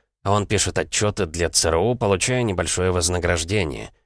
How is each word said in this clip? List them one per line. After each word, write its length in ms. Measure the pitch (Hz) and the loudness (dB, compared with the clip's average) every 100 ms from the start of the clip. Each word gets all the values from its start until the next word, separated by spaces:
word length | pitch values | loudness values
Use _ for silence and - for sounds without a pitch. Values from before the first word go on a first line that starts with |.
| _ _ | _ _
а 100 | 98 | 0
он 140 | 104 98 | 0 2
пишет 320 | 101 - 92 | 0 0 -2
отчёты 480 | 80 - 104 101 85 | -2 0 0 0 -2
для 240 | 82 82 | -2 0
Ц 180 | - 85 | 2 2
Р 80 | 80 | 2
У, 180 | 107 | 2
получая 480 | 120 104 95 - 127 | 0 0 0 0 0
небольшое 480 | 117 92 85 - 92 | 0 -2 -2 0 0
вознаграждение. 1000 | 90 85 90 85 87 80 104 80 58 53 - | 2 0 0 0 0 0 -2 -2 -4 -12 -18